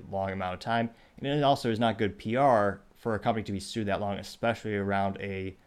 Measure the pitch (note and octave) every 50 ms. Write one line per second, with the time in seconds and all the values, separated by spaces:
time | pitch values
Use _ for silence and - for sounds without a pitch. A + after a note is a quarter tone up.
0 | F2+ - F#2+ G2 F#2+ F#2+ F#2+ F#2+ F#2 F2 D#2+ - - A#2 A2+ A#2 A#2 A#2 - -
1 | - - - - - C#3 C#3+ D3+ C#3+ C3+ C#3 - - A#2+ A2+ G#2 A#2+ A2+ G#2+ G#2+
2 | A2 G2 F2+ - - A2 A2+ B2+ C#3+ C#3 A#2+ G#2+ G#2 G2+ G2 - - - - -
3 | - A#2+ A2 G2 - B2 A2 A2 G2 - G2 F#2+ F#2 - - A#2 G#2+ G2+ F#2+ F2+
4 | G#2 G2+ G2+ F#2+ F#2+ - - - - A#2 A2+ - - A2 G#2 G2+ G2 G2 G2 G2
5 | G2 G2 F#2+ - G2 G2+ G2 F#2+ F#2+ F#2+ F#2+ - -